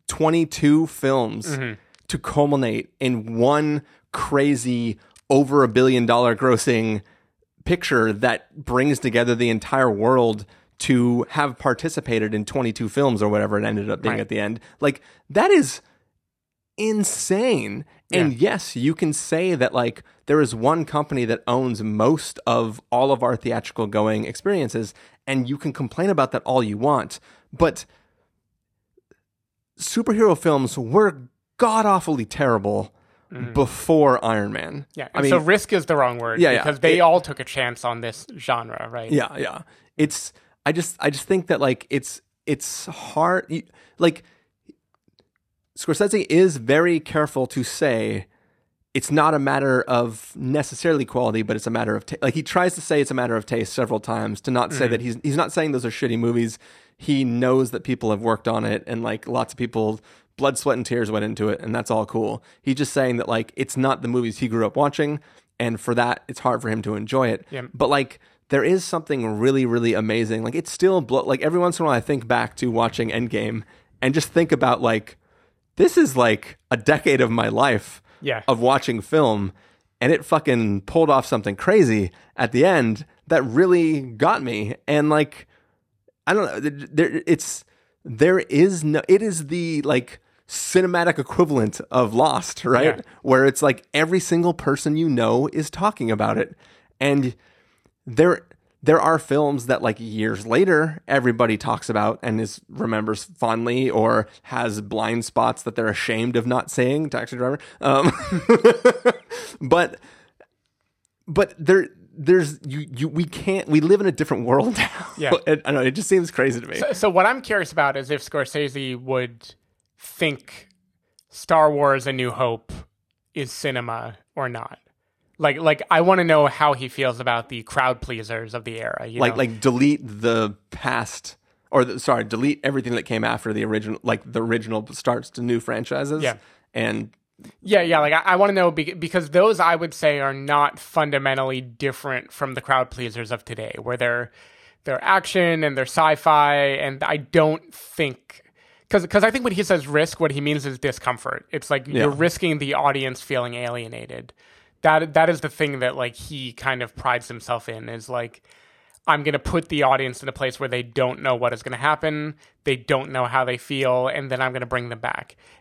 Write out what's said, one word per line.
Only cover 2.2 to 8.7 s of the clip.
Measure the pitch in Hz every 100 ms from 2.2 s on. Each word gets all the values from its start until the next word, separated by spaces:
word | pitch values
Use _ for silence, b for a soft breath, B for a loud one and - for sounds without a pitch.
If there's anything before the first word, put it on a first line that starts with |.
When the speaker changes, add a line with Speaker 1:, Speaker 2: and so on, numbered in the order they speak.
| - 143 147 143 123 110 - _
Speaker 1:
in | 131 120 110 113
one | 123 147 151 147 b b b
crazy, | - - 143 143 131 123 120 117 104 b b _
over | 139 135 143
a | 127
billion | 113 131 127 117
dollar | 120 123 117
grossing | 131 117 - 117 113 107 b b b b _ _
picture | - 175 - 123 110
that | 104 123 113 - 151
brings | 131